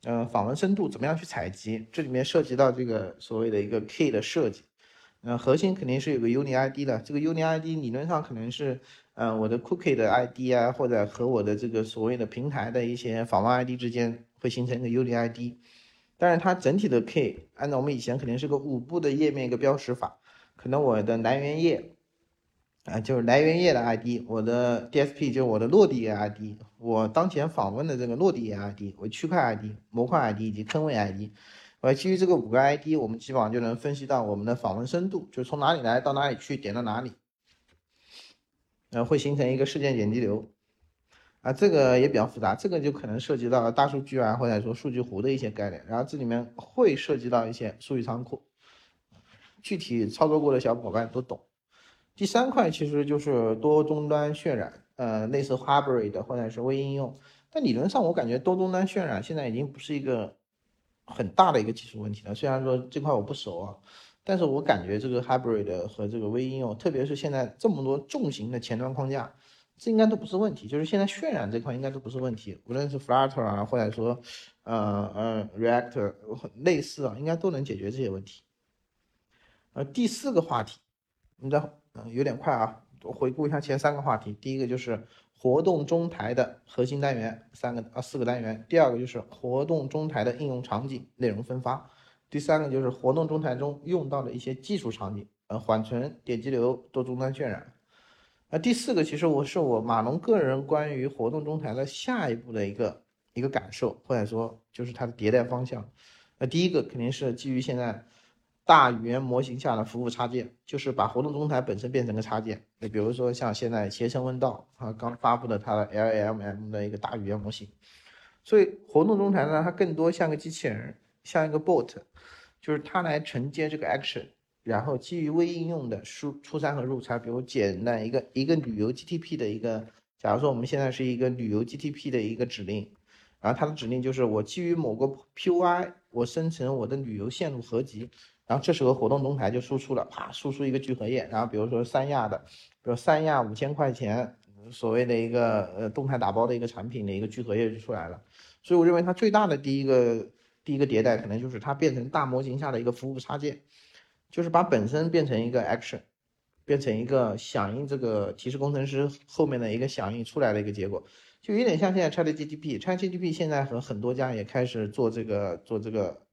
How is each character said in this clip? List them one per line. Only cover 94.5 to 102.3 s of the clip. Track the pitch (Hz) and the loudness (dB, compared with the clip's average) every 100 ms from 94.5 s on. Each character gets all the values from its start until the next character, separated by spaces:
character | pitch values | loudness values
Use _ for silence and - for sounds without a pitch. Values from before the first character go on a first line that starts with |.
技 | 131 - 202 | -8 -4 -4
术 | 113 | -4
场 | - 98 104 | -6 -8 -8
景， | 98 _ - | -12 _ -8
呃， | 113 | -6
缓 | 113 110 | 2 2
存、 | 110 120 143 - | 2 -4 -4 -8
点 | - 117 | -6 -4
击 | 131 | 0
流、 | 127 120 123 - | 2 2 0 -4
多 | 131 | -4
终 | 123 127 | -4 -4
端 | 131 | -4
渲 | 135 131 | -4 -6
染。 | 95 - _ _ _ _ _ _ _ - | -6 -12 _ _ _ _ _ _ _ -4
那 | 160 | 0
第 | 240 | 2
四 | 233 - | 2 2
个 | 185 | 2
其 | 151 147 | 2 2
实 | 165 | 4
我， | 139 139 | 4 2
是 | 180 | 0
我 | 143 113 | 2 2
码 | 117 113 | 2 2
农 | 117 160 | 2 0
个 | - 214 | 4 4
人 | 135 135 139 | 4 2 2
关 | 151 151 | 0 0
于 | 135 135 | -2 -4
活 | 135 117 | -2 -2
动 | 151 147 | -2 -4
中 | 156 | -4
台 | 131 | -4
的 | 120 135 | -4 -4
下 | - - 247 | -6 -2 0
一 | 147 | 0